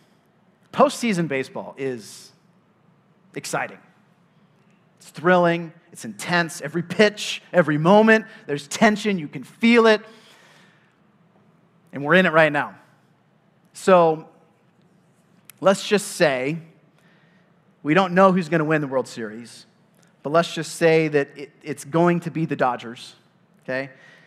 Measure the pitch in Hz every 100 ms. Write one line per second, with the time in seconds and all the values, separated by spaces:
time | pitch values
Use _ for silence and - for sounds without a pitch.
0 | _ _ _ _ _ _ _ - 285 -
1 | 233 175 160 135 131 117 95 - 135 120
2 | 101 - - _ _ _ _ _ _ _
3 | _ _ _ 143 - 143 123 95 _ _
4 | _ _ _ _ _ _ _ _ _ _
5 | - - 165 180 175 170 165 - _ -
6 | 113 104 - 175 165 - 151 165 170 -
7 | 208 208 - - - 180 151 147 160 208
8 | 220 220 220 - - 143 - - 220 214
9 | 214 190 147 147 - _ 226 240 226 214
10 | - - _ _ _ _ _ _ _ _
11 | _ _ _ _ _ _ _ _ _ -
12 | 143 180 180 160 156 147 120 - _ _
13 | _ _ _ _ _ _ _ - - 180
14 | 165 156 - _ _ _ _ _ _ _
15 | _ _ _ _ - _ 175 196 - 202
16 | - - 160 131 135 160 - _ _ _
17 | _ _ _ _ _ _ _ _ 147 170
18 | 185 180 190 185 156 165 151 156 139 131
19 | 120 123 110 110 117 - - _ _ _
20 | _ _ 139 160 170 - 151 - 170 160
21 | 156 147 143 135 139 _ 151 131 143 165
22 | 175 175 170 139 160 147 127 123 117 120
23 | - - _ _ _ _ - 131 135 -
24 | - -